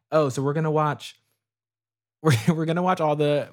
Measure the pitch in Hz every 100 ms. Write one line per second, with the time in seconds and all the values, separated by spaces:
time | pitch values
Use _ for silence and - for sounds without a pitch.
0 | _ 156 143 127 139 151 156 156 151 139
1 | - - _ _ _ _ _ _ _ _
2 | _ _ 160 113 170 160 160 165 180 180
3 | 151 147 147 147 120